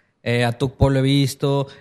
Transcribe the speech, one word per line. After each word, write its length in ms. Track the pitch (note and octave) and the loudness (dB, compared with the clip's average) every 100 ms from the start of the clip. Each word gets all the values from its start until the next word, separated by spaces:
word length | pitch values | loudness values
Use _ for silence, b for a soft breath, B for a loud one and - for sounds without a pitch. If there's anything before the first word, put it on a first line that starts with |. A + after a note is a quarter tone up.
| b _ | b _
eh, 220 | - A#2+ | -4 -2
a 80 | A#2+ | -2
Tuc 220 | A#2 C3+ - | -2 -4 0
Polo 240 | C#3 C3+ | 0 2
he 20 | |
visto, 640 | C3+ C#3 C#3 - C#3+ C#3 C#3 B | 2 2 0 -2 -2 -2 -4 B